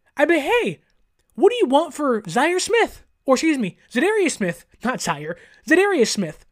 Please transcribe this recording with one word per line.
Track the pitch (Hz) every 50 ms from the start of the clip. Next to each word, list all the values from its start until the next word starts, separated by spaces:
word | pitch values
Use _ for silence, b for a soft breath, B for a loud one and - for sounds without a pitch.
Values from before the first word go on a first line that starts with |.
| _ _ _
I'd | - 294 302
be, | 339 320
"Hey, | 269 311 440 480 440 254 160 - _ _ _ _ _ _ _ _ _ _ _
what | - 254 403
do | 494
you | 494 427
want | 269 254 285 330 320 262
for | - 294 277 240 214 208 175
Zaire | 160 226 269 330 359 370
Smith?" | - - 403 466 415 - - - _ _ _ _ _
Or | - 262
excuse | 254 - 330 311 269
me, | 226 180 - b b b
Zadarius | - 233 285 381 440 440 381 294
Smith, | - - 208 175 170 - - _ _ _ -
not | 233 254 196
Zaire, | - - 165 143 151 151 175 B B B B B B -
Zadarius | 302 349 381 415 392 320 226 202
Smith. | - - 190 156 151 - _ _